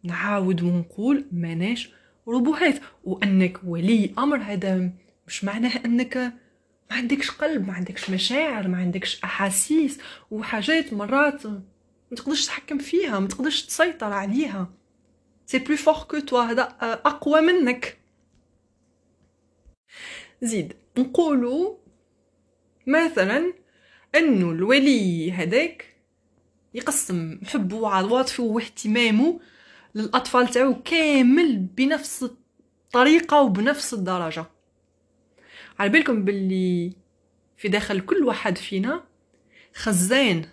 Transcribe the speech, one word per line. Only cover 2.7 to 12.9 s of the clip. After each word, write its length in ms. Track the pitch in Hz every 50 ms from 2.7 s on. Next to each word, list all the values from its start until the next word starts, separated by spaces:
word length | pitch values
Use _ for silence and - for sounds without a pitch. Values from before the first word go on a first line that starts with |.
| 262 - - - _ _ -
وأنك 560 | 185 185 - - 196 190 190 185 180 185 - 190
ولي 500 | 180 170 170 170 196 233 220 202 - - -
أمر 200 | 254 285 294 262
هذا 540 | 214 202 208 185 175 196 190 185 185 180 180 - _ _ _ _ _ -
مش 160 | - - -
معناه 420 | 196 202 226 226 247 233 247 -
أنك 320 | 233 233 240 254 254 - 254 254 247 240 - _ _ _ _ _ _ _ _ _ _
ما 60 | - 247
عندكش 340 | 254 233 285 277 277 -
قلب، 360 | - - 302 302 320 262 190 190
ما 60 | 185
عندكش 360 | 180 180 180 185 - - -
مشاعر، 580 | 190 185 185 - 240 277 320 311 262 214 196 185
ما 100 | 180 180
عندكش 460 | 185 180 175 185 190 - - - -
أحاسيس، 760 | 185 - - 196 196 190 - - - 302 320 311 269 277 - - - - - - _
وحاجات 640 | 220 214 220 - - 220 202 - 311 330 311 320 226
مرات 520 | 202 202 208 247 277 294 294 277 285 -
ما 680 | 214 208 196 190 - _ _ _ _ _ _ _ _ 247
تقدرش 300 | 233 - 269 311 285 -
تتحكم 320 | - - - - - 302 277
فيها، 420 | 285 -